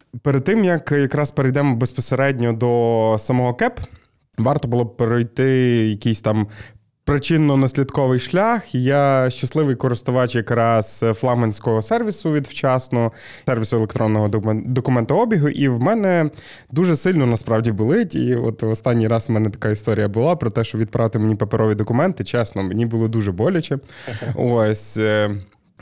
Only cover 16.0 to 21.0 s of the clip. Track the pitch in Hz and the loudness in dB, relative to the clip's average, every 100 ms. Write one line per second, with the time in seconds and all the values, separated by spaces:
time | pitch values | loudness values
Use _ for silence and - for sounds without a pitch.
16 | 196 175 151 - - - _ 139 180 160 | 2 2 0 -4 -20 -20 _ 0 2 2
17 | 185 170 127 113 - 113 113 101 110 202 | 2 2 2 0 0 0 0 0 2 2
18 | 196 127 123 120 117 110 110 113 127 117 | 0 -2 0 0 -2 -2 -4 -2 0 2
19 | 110 113 - 110 110 - 110 107 - 104 | 2 0 0 0 0 -2 -4 -2 -2 0
20 | 104 104 143 175 117 113 110 107 110 - | 0 0 0 0 -2 -2 -4 -4 -2 0